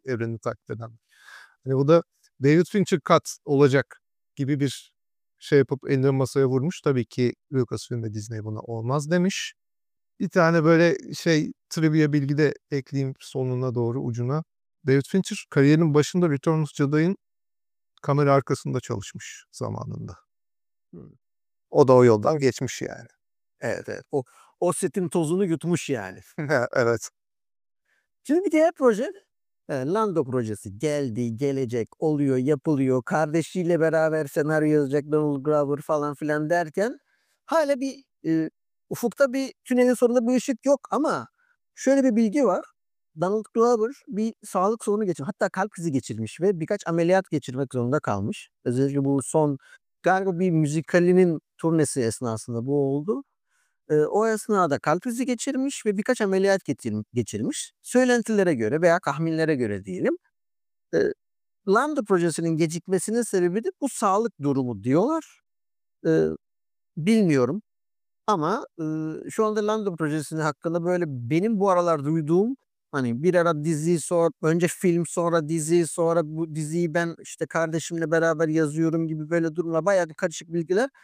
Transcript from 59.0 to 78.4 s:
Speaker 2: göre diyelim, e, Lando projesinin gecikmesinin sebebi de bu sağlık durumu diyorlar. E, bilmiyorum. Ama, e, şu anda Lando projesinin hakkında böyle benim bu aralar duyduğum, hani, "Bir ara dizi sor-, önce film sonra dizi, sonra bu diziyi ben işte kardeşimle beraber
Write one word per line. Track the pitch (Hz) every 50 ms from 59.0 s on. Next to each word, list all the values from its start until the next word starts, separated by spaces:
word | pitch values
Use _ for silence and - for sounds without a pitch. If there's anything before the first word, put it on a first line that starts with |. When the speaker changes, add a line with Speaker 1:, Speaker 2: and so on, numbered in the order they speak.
| - 151 135 151 165 160 160 160 160 156 156
Speaker 2:
göre | 127 120 104 101 98 98
diyelim, | 185 90 98 151 240 339 - _ _ _ _ _ _ _ _ _ _ _ _ _ _ -
e, | 160 - - - - _ _ _ _ _ _ _ _ _ 196
Lando | 190 226 277 302 311 285 214
projesinin | - 196 175 170 170 151 - 165 165 160 151
gecikmesinin | 170 160 165 170 - - 190 180 - - 220 240
sebebi | 233 - - 185 175 175 175 220 285
de | 381 - _
bu | 285 262
sağlık | - - 233 202 185 208 233 226 - -
durumu | 139 143 135 139 131 123 117 98 98
diyorlar. | 120 131 165 208 277 320 320 - - _ _ _ _ _ _ _ _ _ _ _ _ _ _ - 165
E, | 160 160 156 160 - - _ _ _ _ _ _ _ _ _ _ _ 170
bilmiyorum. | 151 196 226 220 208 170 147 135 123 120 165 214 - _ _ _ _ _ _ _ _ _ _ _ _ -
Ama, | 208 170 147 160 208 269 - - _ -
e, | 160 156 156 156 156 156 156 - - 175
şu | - - 220
anda | 214 214 214 208 208
Lando | 214 220 208 196 170
projesinin | 165 160 147 151 156 143 - 160 160
hakkında | 151 156 147 - - 170 165 175 165
böyle | 175 180 175 175 151
benim | 139 123 120 117 151 165 190 226 226 190
bu | 196 196
aralar | 185 180 175 170 165 147 135
duyduğum, | 147 160 165 151 143 165 180 208 240 269 - _ _ _ _ _ _
hani, | - 139 127 120 117 120 151
"Bir | 180 170
ara | 175 165 170 165 147 147
dizi | 165 160 147 156 170 175 156
sor-, | - - 180 170 165 165 - _
önce | - 156 165 175 175 165
film | - - - 185 170 170 170
sonra | - - 185 170 170 165 165 151 147
dizi, | 165 165 151 156 170 175 170 151
sonra | - - 165 165 165 170 160
bu | 151 156 156 170 160 147
diziyi | 151 151 147 156 175 175 165 151
ben | 170 170 170 165 -
işte | - - - - 160
kardeşimle | - - 165 165 160 156 165 - - 170 165 165 151
beraber | 165 165 165 165 160 151